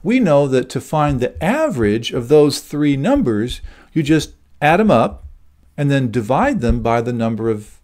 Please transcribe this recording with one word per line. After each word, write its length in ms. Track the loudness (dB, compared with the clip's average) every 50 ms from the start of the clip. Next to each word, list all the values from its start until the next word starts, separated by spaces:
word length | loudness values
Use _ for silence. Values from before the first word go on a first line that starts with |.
| -4
we 160 | -2 0 2
know 260 | 2 4 4 4 4
that 220 | 2 0 0 -2 -2
to 120 | -6 -10
find 380 | -8 -4 -2 -2 0 0 0 -2
the 240 | -2 -4 -4 -4 -4
average 680 | -2 0 0 -2 -2 -2 0 0 0 0 -2 -4 -4 -6
of 160 | -6 0 4
those 320 | 4 6 6 4 2 -2
three 360 | -8 -8 -4 -2 0 0 0
numbers, 640 | 0 0 0 0 2 2 0 0 0 -2 -4 -6 -10 -14 -16 -18 -20 -20 _ -4
you 120 | -2 0
just 300 | 2 2 0 0 -2 -10 _ _ _ -8 -2 0
add 160 | 2 2 4
'em 120 | 4 4 4
up 340 | 2 2 0 -2 -8 -16 -20 -20 -20 -20 -20 _ _ _ _ _
and 140 | -4 -2 0
then 220 | 0 0 0 -2 -2
divide 480 | -4 -2 0 0 0 2 0 0 0
them 220 | 0 0 0 0 0
by 180 | 0 0 0
the 120 | 0 -2 -2
number 380 | -2 -2 -2 -2 -2 -2 -2
of 300 | -4 -4 -6 -12 -20 -20